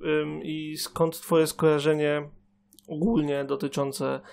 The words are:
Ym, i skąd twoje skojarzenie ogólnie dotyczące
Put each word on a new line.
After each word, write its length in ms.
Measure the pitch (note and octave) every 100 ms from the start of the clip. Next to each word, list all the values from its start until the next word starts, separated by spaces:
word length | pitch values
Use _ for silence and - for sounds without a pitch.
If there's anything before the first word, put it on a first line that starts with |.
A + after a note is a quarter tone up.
Ym, 380 | D#3+ D3+ D3+ D#3
i 340 | D#3 D#3 D#3 D#3
skąd 440 | - - E3 -
twoje 260 | - E3 D#3
skojarzenie 840 | - D#3+ D3+ D3+ D3+ D3 D3 D3 - _ _ _ _ -
ogólnie 560 | D3+ F#3+ A#3 D3 C#3
dotyczące 760 | C#3 C#3 C#3+ D3 C#3 C3+ C3+ C3 -